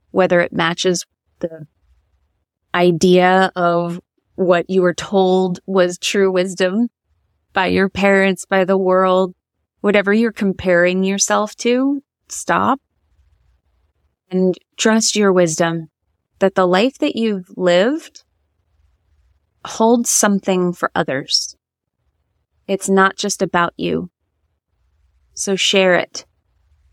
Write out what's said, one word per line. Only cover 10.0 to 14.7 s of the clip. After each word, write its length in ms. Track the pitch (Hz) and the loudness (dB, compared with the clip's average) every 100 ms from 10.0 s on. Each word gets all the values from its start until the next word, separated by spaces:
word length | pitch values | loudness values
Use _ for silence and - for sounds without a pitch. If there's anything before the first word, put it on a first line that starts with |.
| 196 | 0
you're 200 | 214 233 | 0 0
comparing 720 | - 196 - 185 175 180 185 | -2 -4 -4 0 2 2 0
yourself 500 | 190 196 - 208 208 - | -2 -2 -2 -2 -4 -4
to, 460 | 240 247 269 277 _ _ - | -2 0 0 -4 _ _ -18
stop 520 | - - 175 208 277 _ _ _ _ _ _ _ _ _ _ _ _ _ _ - | -12 -4 -2 0 -4 _ _ _ _ _ _ _ _ _ _ _ _ _ _ -8
and 260 | 185 185 175 _ | -2 -2 -2 _